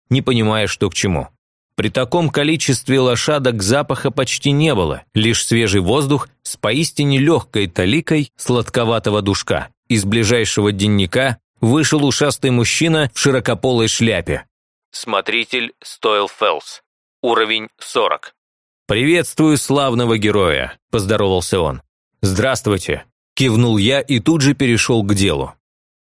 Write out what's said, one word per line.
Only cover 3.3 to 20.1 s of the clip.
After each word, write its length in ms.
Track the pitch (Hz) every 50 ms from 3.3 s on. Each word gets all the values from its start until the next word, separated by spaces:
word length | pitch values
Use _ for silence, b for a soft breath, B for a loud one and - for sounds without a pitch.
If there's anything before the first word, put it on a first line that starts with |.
| 151 147 135 127 117 110 95
запаха 480 | 95 120 143 147 - 135 - - 139
почти 400 | 113 - 131 - - - - 143
не 240 | 143 143 156 160 139
было, 280 | 104 87 78 69 - - _ -
лишь 320 | 107 107 113 110 - -
свежий 360 | - - 117 117 104 92 101 90
воздух 460 | 87 113 147 147 135 147 139 - - _ _ _
с 140 | - -
поистине 640 | - - 104 113 139 165 - - - 147 143 139 135
легкой 480 | 135 151 170 131 - - - 107 101
таликой 680 | 90 - - 92 92 120 165 - - 160 156 143 - _
сладковатого 840 | - - - 123 120 110 - - 123 120 110 117 110 - 110 104 104
душка. 480 | 101 98 98 - - - - 76 71 - - _ _
Из 180 | _ 120 110 95
ближайшего 680 | 98 104 117 113 101 120 120 110 - - - 101 104 104
денника 640 | 95 101 104 104 101 98 87 - 123 131 135 120 - _ _ _ _
вышел 440 | - 113 123 156 151 - 156 151 143
ушастый 440 | 139 123 - - 143 127 - - 135
мужчина 600 | 123 120 117 - - - 165 165 160 156 151 123 -
в 60 | -
широкополой 680 | - 143 135 131 104 - 117 95 - 131 127 117 113 110
шляпе. 580 | - - 117 113 107 87 82 - 78 - - _ _ _ _ _ _ _ _ _
Смотритель 840 | - - - 117 107 98 95 - 107 117 113 - - 127 120 120 - _ -
Стойл 460 | - - - - 113 107 104 101 95
Фелс. 540 | - - 110 101 85 76 - - - - _ _ _ _ _ _ _ _ -
Уровень 460 | 123 117 113 113 110 110 110 107 110 _ _
сорок. 560 | - - - 127 107 90 76 73 - - - _ _ _ _ _ _ _ _ _ _
«Приветствую 680 | - 104 110 127 147 170 175 156 - - - 165 156 151
славного 600 | 139 - - 135 143 139 135 120 117 123 117